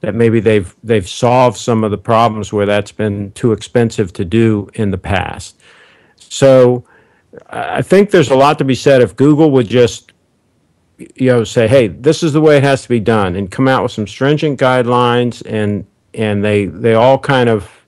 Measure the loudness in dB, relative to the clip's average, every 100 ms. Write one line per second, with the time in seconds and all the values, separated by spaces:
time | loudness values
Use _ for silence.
0 | -6 0 2 2 2 0 -2 _ -4 -4
1 | -4 -4 0 2 2 0 -4 -2 -2 -6
2 | -2 0 0 -2 -6 -4 -2 -2 -4 -6
3 | -6 -4 -10 -4 -2 -2 -2 -2 -2 -2
4 | -6 -6 -4 0 0 0 -6 -6 -6 -6
5 | -4 -4 -4 -10 -18 _ _ _ _ _
6 | _ _ _ 0 4 6 4 2 -8 _
7 | _ _ _ -20 _ -12 -8 -6 2 2
8 | 4 2 2 2 2 2 -2 -2 2 4
9 | 2 2 2 4 4 2 0 2 0 0
10 | _ _ _ _ _ _ _ _ _ _
11 | -20 -4 0 2 0 0 2 2 2 -2
12 | -2 0 0 2 4 4 2 0 -2 -2
13 | 0 0 0 -4 -8 -2 0 0 -2 -6
14 | -10 -4 -2 0 -2 -2 0 2 0 0
15 | 2 0 -2 -6 -10 -4 -4 -4 -8 _
16 | _ -6 -4 -2 0 -2 -2 -4 0 2
17 | 2 2 0 0 2 -2 -4 _